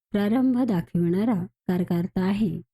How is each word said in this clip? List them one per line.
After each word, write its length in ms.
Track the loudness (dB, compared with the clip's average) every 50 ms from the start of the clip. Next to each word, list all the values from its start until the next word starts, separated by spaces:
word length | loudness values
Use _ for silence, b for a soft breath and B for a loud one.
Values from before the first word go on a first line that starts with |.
| _ _
प्रारंभ 460 | -2 -2 0 2 2 2 2 2 2 2 0 0
दाखविणारा 760 | 0 -2 -2 -2 -2 0 0 2 2 2 2 0 0 -2 -2
कारकार्थ 720 | -6 -10 _ _ -2 -2 0 0 0 0 -2 -2 -2 -2 -2
आहे 420 | 0 0 0 0 0 -2 -2 -4 -10 -14